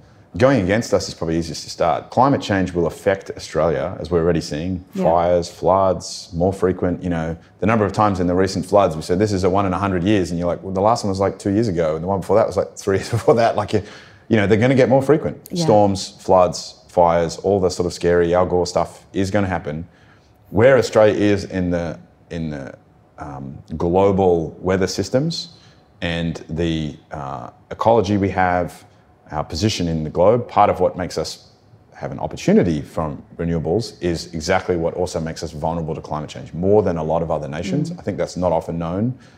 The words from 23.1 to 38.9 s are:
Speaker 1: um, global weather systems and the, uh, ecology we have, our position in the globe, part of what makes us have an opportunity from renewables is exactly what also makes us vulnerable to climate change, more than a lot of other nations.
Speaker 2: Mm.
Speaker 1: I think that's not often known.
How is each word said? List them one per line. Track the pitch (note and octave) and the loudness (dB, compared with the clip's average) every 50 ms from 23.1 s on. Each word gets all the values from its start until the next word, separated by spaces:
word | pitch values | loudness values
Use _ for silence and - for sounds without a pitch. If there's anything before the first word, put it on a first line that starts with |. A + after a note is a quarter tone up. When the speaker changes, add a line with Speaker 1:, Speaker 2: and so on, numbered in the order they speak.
| _ - | _ -16
Speaker 1:
um, | D2+ D2 C#2+ C2+ C#2 C2+ C#2+ - - - E2 | -14 -14 -12 -12 -12 -14 -14 -16 -14 -12 -8
global | D#2 F2+ F2 F2 F#2 G2 G2+ G2 F#2 G2 F#2 F2 E2+ D#2+ D#2 - - | -4 -2 0 2 4 4 4 4 4 4 4 4 2 0 -4 -8 -6
weather | - F2+ F#2+ F#2+ F#2+ F#2 | -2 -2 0 0 0 -2
systems | - - - - - B2+ D3 E3 E3 - - - - - - - - _ _ _ _ _ | -2 -4 -4 -2 0 0 0 0 -4 -6 -10 -12 -16 -20 -20 -20 -20 _ _ _ _ _
and | - F2 E2 E2+ E2+ E2+ D#2 - - - | -6 -4 -2 -2 -2 -4 -4 -6 -10 -8
the, | D#2+ D#2+ F2 E2+ E2 D#2+ D#2 D2+ D2 - - _ | -4 -2 -2 0 0 -2 -4 -6 -8 -12 -16 _
uh, | - C#2+ C#2+ C2+ C#2 C2 A#1 - - _ _ _ | -12 -12 -10 -10 -10 -10 -12 -14 -18 _ _ _
ecology | - - - A2 A#2 A#2 G2 F#2 G#2 | -10 0 2 4 4 4 4 2 2
we | G2+ F#2+ G2 | 2 0 0
have, | E2+ F#2+ F#2 F2+ F2+ F2+ F2 D#2 - - - - _ _ _ _ _ _ _ - | 2 2 2 2 2 0 -2 -4 -6 -12 -20 -20 _ _ _ _ _ _ _ -10
our | - D#2 D2 | -8 -8 -6
position | - - D#2 G2 A2 - - F2+ E2 | -6 -4 -2 -2 -2 0 -2 -2 -2
in | E2 D#2+ D#2 | -2 -4 -4
the | D2+ | -4
globe, | C#2 E2 F2 G2 A#2 B2 A#2 - | 0 2 4 4 4 4 0 0
part | - G2 G#2 G2 | 2 4 4 4
of | F2+ - | 4 2
what | F#2 - - F2+ | 0 0 0 -2
makes | F#2 E2 - - | -6 -6 -4 -6
us | D#2+ - - - - - _ _ _ _ - _ _ _ _ | -6 -6 -8 -14 -18 -20 _ _ _ _ -20 _ _ _ _
have | - - C2+ | -14 -12 -12
an | C#2 - | -8 -8
opportunity | - D2+ - - - - G3 A3 C#3 F2+ D#2+ D2 | -8 -8 -8 -2 0 4 4 4 4 4 2 0
from | C2+ - - - E2 D2+ C2+ C2 - - - - | -4 -6 -6 -6 -4 -4 -6 -10 -14 -18 -10 -6
renewables | E2+ E2+ E2+ E2 D2+ - F2 G#2+ A#2+ - - - | -4 -2 -2 -2 0 0 0 -2 -2 -4 -8 -6
is | - F2 E2+ D#2+ - - - | -4 -4 -2 -4 -6 -8 -10
exactly | E2 D2+ E2 F#2+ F#2 - - F2+ | -8 -2 0 0 0 0 0 -2
what | E2+ E2 E2 - | 0 0 -2 -2
also | - F2+ F2 - F2 | -2 -4 -4 -4 -6
makes | D#2+ D#2 D#2+ - | -6 -6 -6 -8
us | - D#2+ | -10 -10
vulnerable | D#2 D#2 D2 E2 F2 E2+ E2 D#2 D#2 | -8 -6 -4 -4 -4 -4 -4 -6 -6
to | D2+ | -8
climate | - - D2+ D#2 D2+ D2 | -8 -8 -8 -8 -8 -10
change, | - - - - - | -12 -14 -14 -12 -8
more | D#2+ F2 F#2+ G2+ G#2+ G#2 | -4 2 4 4 4 4
than | F#2+ E2+ E2 | 4 0 -2
a | D#2 | -2
lot | D#2+ D#2+ E2 | -2 -2 -2
of | E2 D#2+ | 0 -2
other | D#2+ D2+ D2+ C#2 | -2 -4 -4 -6
nations. | C#2 D#2 E2+ G2 F#2+ C#3+ D3+ - | -8 -8 -6 -4 -2 -2 -2 -4
Speaker 2:
Mm. | - - | -6 -8
Speaker 1:
I | |
think | - A2+ F#2+ D2 | -8 -6 -4 -4
that's | E2+ - - | -4 -4 -4
not | F2 F2 F2+ | -2 0 0
often | E2 E2 - - E2 E2+ | 0 0 -2 -4 -6 -6
known. | E2+ E2 | -6 -4